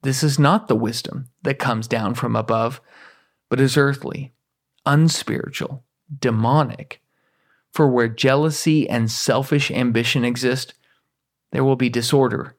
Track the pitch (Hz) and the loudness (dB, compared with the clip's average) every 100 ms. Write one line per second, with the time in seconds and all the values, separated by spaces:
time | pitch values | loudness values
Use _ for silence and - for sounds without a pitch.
0 | 135 131 156 139 143 202 214 110 110 117 | -2 0 0 4 4 4 2 0 0 -4
1 | - - 127 _ - 139 135 110 113 117 | -8 -10 -14 _ -8 -4 -4 -4 -4 -4
2 | 104 117 120 110 110 113 117 131 _ - | -4 -4 -2 -2 0 0 -2 -6 _ -20
3 | - _ _ _ _ 127 135 147 139 135 | -20 _ _ _ _ 2 2 4 2 0
4 | 135 131 135 _ _ _ _ _ - 143 | -8 -10 -12 _ _ _ _ _ 2 4
5 | 160 - - 143 - 135 - 139 _ _ | 4 2 -4 -6 -6 -10 -10 -10 _ _
6 | _ 143 127 110 113 147 147 - - - | _ -4 0 2 2 2 0 -6 -16 -20
7 | _ _ _ _ _ _ _ - 147 123 | _ _ _ _ _ _ _ 2 2 4
8 | 117 113 131 135 160 151 - 156 - 117 | 0 2 2 2 0 0 2 2 2 -2
9 | 113 - - 123 135 147 143 - 123 117 | -2 -2 0 0 2 -2 0 -2 0 0
10 | 117 135 120 123 127 131 - - _ _ | 0 0 -2 -2 -2 -2 -6 -16 _ _
11 | _ _ _ _ _ - 135 127 127 120 | _ _ _ _ _ -2 0 2 0 -2
12 | 120 143 127 - - | 2 2 2 0 -8